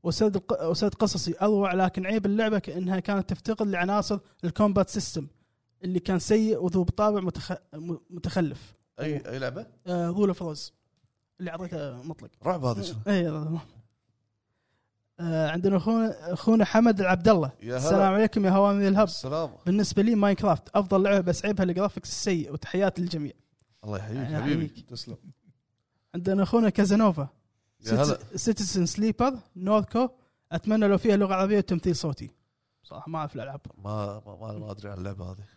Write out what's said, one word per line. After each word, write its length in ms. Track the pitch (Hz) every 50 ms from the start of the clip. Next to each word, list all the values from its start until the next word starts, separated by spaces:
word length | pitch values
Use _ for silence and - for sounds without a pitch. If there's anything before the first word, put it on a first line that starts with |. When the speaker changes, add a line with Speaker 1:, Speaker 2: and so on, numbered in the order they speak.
| -
Speaker 1:
وسرد 340 | 170 160 - 220 214 190
الق-، 260 | - - _ - - 156
وسرد 320 | 160 170 - - 202 -
قصصي 400 | - 226 202 - 180 - - 165 - 196
أروع، 300 | 208 214 202 202 190 180
لكن 340 | 185 185 180 185 - 185
عيب 200 | 185 214 226 190
اللعبة 320 | 208 202 214 226 220 214 196
ك-، 120 | - -
إنها 300 | 147 180 185 180 190 190
كانت 300 | 170 - 202 196 190 -
تفتقد 360 | 185 - - - 220 - 220
لعناصر 520 | 208 190 175 175 185 202 208 196 - 208 202 - _ _ _ -
الكومبات 460 | 175 - - 214 208 196 202 190 -
سيستم 360 | - 208 - - - 165 139 147 _ _ _ _ _ _ _ _ _ _ -
اللي 160 | 185 185 175
كان 180 | 175 - 190 175
سيء 440 | - - 214 220 220 220 220 - 180
وذو 220 | 180 170 185 180
بطابع 360 | 170 - - 208 214 208 202
متخ-، 540 | 185 180 - - - - 185 165 _ _ -
م-، 220 | 156 156 175 170 147 _ _
متخلف. 640 | 180 175 - 180 - 190 175 147 131 - - - - _ _ _ _ -
Speaker 2:
أي، 300 | 147 156 147 143 - -
أي 80 | 117 135
لعبة؟ 280 | 131 127 131 175 226 - _ _ _
Speaker 1:
آه، 220 | 180 180 175 170 170
رول 200 | 175 196 208 196
اوف 140 | 180 - 185
روز 300 | 165 151 147 - - _ _ _ _ _ _ _ _ _ _ _ _ _ _
اللي 100 | 185 170
أعطيته 520 | 160 170 185 170 170 165 147 143 127 120 127
مطلق. 280 | 160 - - - - _ _ -
Speaker 2:
رعب 200 | 165 185 170 131
هذه 180 | 127 117 101 -
شنو؟ 160 | - - 110 -
Speaker 1:
إيه، 240 | 202 202 190 175 165
رعب. 280 | 156 156 151 156 165 165 - - - - - _ _ _ _ _ _ _ _ _ _ _ _ _ _ _ _ _ _ _ _ _ _ _ _ _ _ _
آه... 300 | 170 170 165 160 160 147
عندنا 260 | 156 175 175 196 196
أخونا، 560 | 185 156 220 226 226 226 220 - - 151 170 180
أخونا 320 | - - - 226 226 208
حمد 360 | - - 220 233 240 220 190
العبد 280 | 196 185 185 180 170 220
الله. 240 | 220 180 156 131 - _ -
Speaker 2:
يا 60 | 113
هلا. 80 | 123
Speaker 1:
السلام 380 | 127 131 156 196 196 196 190 190
عليكم 320 | 202 220 208 - 226 202
يا 40 | 190
هوامي 380 | 185 196 202 202 202 202 202 196
الهب. 180 | 196 202 214
Speaker 2:
السلام. 440 | 185 - - - 131 143 160 165 139 - - _
Speaker 1:
بالنسبة 360 | 170 185 208 214 - - - 202
لي 120 | 226 240
ماينكرافت 540 | 214 202 202 196 - - 202 170 - - - -
أفضل 280 | 202 208 180 196 190 190
لعبة، 180 | 202 202 202
بس 240 | 185 175 170 - -
عيبها 200 | 202 208 190 190
الجرافيكس 440 | 180 170 175 196 202 - - - -
السيء، 440 | - - - 214 190 170 147 - 139
وتحياتي 500 | - - - - 180 202 190 180 - 180
للجميع. 300 | 175 175 160 147 139 - _ _ _ _ _ _ _ _ _ -
Speaker 2:
الله 140 | 107 104 95
يحييك 180 | 104 107 107
Speaker 1:
يعني 260 | 135 131 123 - 104 117
Speaker 2:
حبيبي. 220 | 143 151 165 165
Speaker 1:
يحييك. 260 | 143 - - - _
Speaker 2:
تسلم. 260 | 120 120 - - 117 - _ 180 139 _ _ _ _ _ _ _ _ _ _ _ _ _ _ _ -
Speaker 1:
عندنا 280 | 175 175 190 196 196 196
أخونا 280 | - - 233 226 214
كازانوفا. 580 | - - 202 185 202 208 220 208 170 156 139 139 _ _ _ _ _ _ _ _ _ _ -
Speaker 2:
يا 60 | 110 113
هلا. 120 | 117 143
Speaker 1:
سيت-، 320 | 151 - - - - -
سيتيزن 500 | 190 - 233 214 - 208 180 - 190 175
سليبر، 480 | 165 - - 208 220 208 - 240 269 269 233 - _ _
نوركو. 520 | 180 180 190 214 214 196 - - 226 254 254 - _ _ _ _ _ _ _ -
أتمنى 340 | - - 208 214 220 208
لو 120 | 202 202 185
فيها 180 | - 233 202
لغة 180 | 202 202 185 185
عربية 240 | 185 196 196 214 202
وتمثيل 380 | 190 - 180 170 - 180 170
صوتي. 340 | - - 160 143 - - 104 _ _ _ _ _ _ _ _ _ _ _
صراحة 280 | _ - - - 160
ما 80 | 160 160
أعرف 160 | 156 156 -
الألعاب. 240 | 131 110 135 135 147 _ - - _
Speaker 2:
ما، 440 | 98 101 107 107 101 101 101 107 104
ما، 100 | 104 98 92
ما، 180 | 104 - 104 107
ما 120 | 107 107
أدري 200 | 101 101 101 101
عن 80 | 101 92
اللعبة 320 | 92 101 98 95 90 90
هذه. 140 | 92 98 101 - _